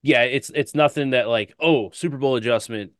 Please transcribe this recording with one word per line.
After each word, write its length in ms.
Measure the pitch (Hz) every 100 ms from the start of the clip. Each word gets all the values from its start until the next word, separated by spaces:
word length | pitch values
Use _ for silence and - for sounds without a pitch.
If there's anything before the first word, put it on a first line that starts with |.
yeah, 180 | 135 127
it's, 300 | 123 135 -
it's 240 | 151 139 147
nothing 340 | 147 151 139
that, 180 | 127 113
like, 260 | 117 104 _
"Oh, 300 | 160 147 98
Super 280 | - 175 139
Bowl 180 | 135 127
adjustment" 560 | 113 113 - 110 101